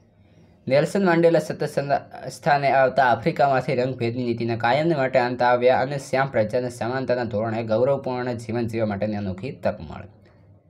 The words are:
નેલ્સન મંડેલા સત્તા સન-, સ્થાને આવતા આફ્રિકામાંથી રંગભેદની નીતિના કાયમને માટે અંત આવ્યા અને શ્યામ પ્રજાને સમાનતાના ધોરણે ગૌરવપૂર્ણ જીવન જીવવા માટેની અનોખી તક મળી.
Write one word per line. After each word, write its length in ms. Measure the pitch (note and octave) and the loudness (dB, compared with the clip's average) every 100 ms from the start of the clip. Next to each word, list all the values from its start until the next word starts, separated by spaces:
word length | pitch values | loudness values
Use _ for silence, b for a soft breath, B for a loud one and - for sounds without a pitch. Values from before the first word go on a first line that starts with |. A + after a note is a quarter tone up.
| b b b b b b - | b b b b b b 0
નેલ્સન 380 | C#3 D#3+ G3+ F#3 | 2 2 0 2
મંડેલા 320 | E3 E3+ D#3+ | 4 4 4
સત્તા 280 | - - D3+ | 0 -6 -4
સન-, 600 | - C#3+ C3+ - - - | -4 -2 -4 -4 -14 -14
સ્થાને 420 | - D#3+ C#3+ C#3 | -4 0 2 4
આવતા 340 | C3+ B2+ C3+ | 4 4 4
આફ્રિકામાંથી 680 | B2+ A2+ E3+ E3 C#3+ C3 C#3+ | 4 4 0 2 2 2 0
રંગભેદની 500 | B2 C3 B2+ A#2 B2 | -2 -2 -2 -4 -2
નીતિના 320 | A#2+ A#2 A#2 A2+ | -2 -2 -2 0
કાયમને 380 | A#2 C#3 E3 | 0 2 2
માટે 240 | D3 C3 C3 | 0 2 2
અંત 240 | B2 B2 | 0 2
આવ્યા 380 | B2 B2 B2 A2+ | 2 4 4 4
અને 180 | C#3 C#3+ | 0 -4
શ્યામ 300 | - C3 C#3 | -4 -2 0
પ્રજાને 400 | A2+ G#2+ B2 B2 | 0 0 -2 -4
સમાનતાના 560 | - A2+ C3 B2 B2 | -6 -6 -4 -2 -2
ધોરણે 400 | A2 G2+ A2+ A2+ | -2 -2 -2 -4
ગૌરવપૂર્ણ 680 | A2 A2 C3+ C#3 B2+ B2+ B2+ | -2 2 2 0 -2 -4 -4
જીવન 340 | A2+ - A#2+ A#2 | -6 -4 -4 -2
જીવવા 200 | A2+ G#2+ | -2 -2
માટેની 300 | G2+ G#2+ G#2 | -2 -2 -4
અનોખી 360 | G2 F2+ C3 | -6 -6 -10
તક 280 | - G#2 - | -4 -4 -4
મળી. 280 | D2+ - - - b b b - | -12 -14 -16 -20 b b b -20